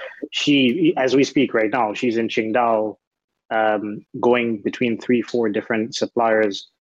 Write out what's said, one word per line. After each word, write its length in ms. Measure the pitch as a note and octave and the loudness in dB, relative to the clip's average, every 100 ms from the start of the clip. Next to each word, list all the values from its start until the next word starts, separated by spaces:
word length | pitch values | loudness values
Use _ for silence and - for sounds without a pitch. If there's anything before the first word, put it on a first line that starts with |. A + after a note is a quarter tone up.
| - - - | -14 -14 -10
She, 600 | - - C#3+ C3 C#3 D#3+ - | -4 2 4 4 2 2 2
as 180 | C3 | 2
we 120 | C3 C3 | 4 2
speak 280 | - A#2+ | 2 0
right 180 | A#2 A2 | 2 0
now, 220 | B2 A2 | 0 -2
she's 240 | G2 B2 A2+ | -2 -2 0
in 120 | A2+ | -2
Qingdao, 680 | - A2 A2+ A#2+ A2 G#2+ G2 _ _ _ _ _ | -2 -2 0 2 2 0 -6 _ _ _ _ _
um, 540 | A2 A2 G#2+ G#2+ G#2+ - B2 | 0 2 0 -2 -10 -12 -2
going 400 | A#2+ B2 A#2 A2 | 2 2 0 -2
between 360 | G#2 - B2 G#2+ | -6 -4 -4 -4
three, 220 | - B2 | 0 0
four 280 | A2 A#2+ A2+ | 0 -2 -2
different 460 | G#2+ - A2+ A2+ - | -2 -2 -4 -4 -4
suppliers, 760 | G#2+ - A#2 A2 G#2+ F#2+ - _ | -4 0 2 2 2 -2 -12 _